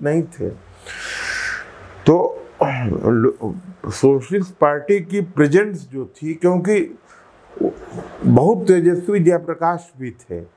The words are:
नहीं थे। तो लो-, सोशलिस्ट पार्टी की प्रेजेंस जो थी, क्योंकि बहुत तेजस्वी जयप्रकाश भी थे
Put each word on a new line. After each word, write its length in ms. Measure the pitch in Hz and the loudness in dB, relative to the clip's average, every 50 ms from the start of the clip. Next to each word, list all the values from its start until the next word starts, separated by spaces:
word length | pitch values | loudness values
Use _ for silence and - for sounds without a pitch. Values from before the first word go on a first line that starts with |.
| 139 | -4
नहीं 200 | 143 156 165 165 | -2 0 0 -2
थे। 260 | 170 - - 98 92 107 - - - - - - - - - - - - - - - - - - - - - - - - - - - - - - | -4 -6 -8 -8 -8 -8 -10 -16 -20 -20 -20 -18 -18 -14 -14 -12 -10 -10 -10 -8 -8 -8 -8 -6 -8 -8 -10 -12 -14 -18 -20 -20 -20 -20 0 4
तो 320 | 147 160 180 - - - - - - - - - | 4 4 4 4 0 -4 -8 -14 -12 -6 -2 -2
लो-, 880 | 139 135 127 123 107 85 - - 110 120 113 113 123 - - 113 107 - - - - - - - - | -2 -2 -2 -4 -4 -4 -2 0 0 2 2 2 2 0 -2 -6 -10 -10 -10 -14 -18 -18 -14 -12 -10
सोशलिस्ट 640 | - - - 135 139 135 120 - 185 202 185 185 - | -2 2 4 4 4 2 0 -4 -4 -4 -4 -6 -2
पार्टी 460 | - 156 147 147 147 143 - 202 202 | 2 2 2 2 0 0 0 0 0
की 220 | 165 156 180 202 | 0 -2 -4 -4
प्रेजेंस 680 | 185 - - 143 147 143 143 190 214 214 196 156 135 127 | -4 -2 0 2 2 4 4 4 2 2 -2 -10 -12 -12
जो 140 | 131 135 127 | -12 -12 -12
थी, 280 | - _ - 151 156 165 | -12 _ -10 -10 -8 -4
क्योंकि 680 | 160 - 175 180 180 175 196 214 202 165 - - - _ _ - - - _ _ _ _ _ - - - - - - - - - - - - - - - | -2 0 0 0 0 0 0 0 0 0 -4 -8 -16 _ _ -20 -20 -20 _ _ _ _ _ -6 -4 -4 -4 -4 -8 -14 -16 -16 -16 -16 -16 -12 -2 2
बहुत 420 | 123 120 123 143 185 233 185 220 190 | 4 6 6 6 4 2 2 4 2
तेजस्वी 520 | 185 175 165 175 175 175 175 - 202 202 | 4 4 4 2 2 0 0 0 0 2
जयप्रकाश 720 | 165 170 175 165 165 170 160 - 165 165 175 165 175 - _ 131 | 4 4 2 2 0 -4 -6 -2 -2 -2 -2 -4 -6 -14 _ -12
भी 120 | 131 123 | -12 -12
थे 300 | 113 120 _ - 92 85 85 85 _ | -12 -14 _ -12 -12 -12 -12 -14 _